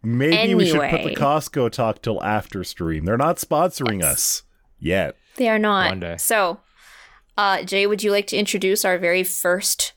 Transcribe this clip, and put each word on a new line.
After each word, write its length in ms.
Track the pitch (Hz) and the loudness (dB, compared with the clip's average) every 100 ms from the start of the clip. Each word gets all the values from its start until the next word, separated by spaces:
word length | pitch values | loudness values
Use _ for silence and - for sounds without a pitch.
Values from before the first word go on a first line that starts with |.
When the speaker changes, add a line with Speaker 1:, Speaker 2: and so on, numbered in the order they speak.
Speaker 1:
Maybe 500 | 113 120 143 214 220 | 0 0 4 4 4
we 120 | 196 185 | 4 4
should 140 | 151 | 2
put 100 | 143 | 0
the 60 | - | -2
Speaker 2:
Anyway. 180 | - - | -2 -2
Speaker 1:
Costco 560 | 143 151 - 143 120 | 0 0 -2 -2 -2
talk 300 | - 113 - | 0 -2 -2
till 200 | - 104 | -4 -4
after 420 | 101 107 - 98 | -2 -2 -4 -8
stream. 420 | 87 - 85 78 82 | -8 -4 -4 -2 -2
They're 120 | 117 | 0
not 200 | 151 175 | 0 -2
sponsoring 640 | - 156 180 - 127 101 | -2 0 0 0 -4 0
Speaker 2:
Yes. 100 | 78 | -2
Speaker 1:
us 300 | - - - _ _ _ _ | 0 -2 -4 _ _ _ _
yet. 380 | 78 95 82 - _ - | 0 0 0 -6 _ -2
Speaker 2:
They 120 | 233 | 0
are 80 | 220 | 2
not. 320 | 214 202 180 | 2 2 0
Speaker 3:
One 80 | - | -2
day. 160 | 175 170 | -8 -4
Speaker 2:
So, 420 | - 226 185 180 _ _ - - - _ _ - | 0 2 0 -2 _ _ -20 -20 -20 _ _ 0
uh, 260 | 202 190 | 0 0
Jay, 240 | 185 196 202 | 0 0 2
would 160 | 208 | 2
you 80 | 208 | 2
like 160 | 202 202 | 0 0
to 100 | - | -2
introduce 460 | 208 202 190 208 196 | 0 0 0 2 2
our 120 | 180 | 2
very 240 | 180 180 | 2 0
first 720 | 185 - 180 180 - - - | 0 -2 0 0 0 -2 -4